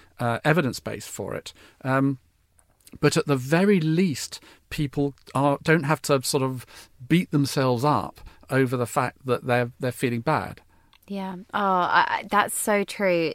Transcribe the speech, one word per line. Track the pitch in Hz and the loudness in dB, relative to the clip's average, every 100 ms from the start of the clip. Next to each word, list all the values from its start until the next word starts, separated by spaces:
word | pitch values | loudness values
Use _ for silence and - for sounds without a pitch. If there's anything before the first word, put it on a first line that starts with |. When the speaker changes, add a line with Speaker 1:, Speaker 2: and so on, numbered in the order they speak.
| - - | -20 -6
Speaker 1:
uh, | 120 117 | -4 0
evidence | 151 156 135 - | 2 2 0 -4
base | 110 104 - | -10 -10 -12
for | - 95 | -10 -8
it. | 98 - - - _ | -8 -10 -20 -20 _
Um, | 131 135 139 135 _ _ _ _ _ _ - - | -2 0 0 -2 _ _ _ _ _ _ -18 0
but | 147 165 | 2 2
at | 151 | 0
the | 139 | -2
very | 127 165 196 196 | 2 2 4 4
least, | 156 160 190 120 - - - - - | 4 2 0 -2 -8 -14 -20 -20 -12
people | - 143 - 143 - - | -6 -4 -2 -2 -4 -6
are, | - 143 143 | 0 0 0
don't | - 160 | 2 2
have | 139 156 | 2 -2
to | - 139 | 2 0
sort | - 147 | 2 -2
of | 131 127 - - - - 123 | -2 -4 -12 -20 -20 -12 0
beat | 165 - | 2 2
themselves | 147 139 - 131 120 | 0 0 2 2 2
up | 147 123 - - - - - | 2 0 -2 -10 -20 -18 -4
over | 131 127 127 | 0 0 0
the | 120 | -2
fact | - 127 - 131 | -2 -4 -6 -4
that | 120 127 | -4 0
they're, | 123 120 - | 0 0 -4
they're | 127 | -6
feeling | - 127 120 | -2 -2 -2
bad. | 135 139 90 - _ _ _ _ - | 0 -2 -2 -12 _ _ _ _ -12
Speaker 2:
Yeah. | 196 190 185 202 | -10 -10 -12 -6
Oh, | 208 202 185 170 175 | -2 2 2 2 2
I, | - | 2
I, | - - | -2 0
that's | 208 - - | 0 0 -2
so | - 208 | 0 0
true. | 202 - 196 175 160 | -2 -2 0 2 0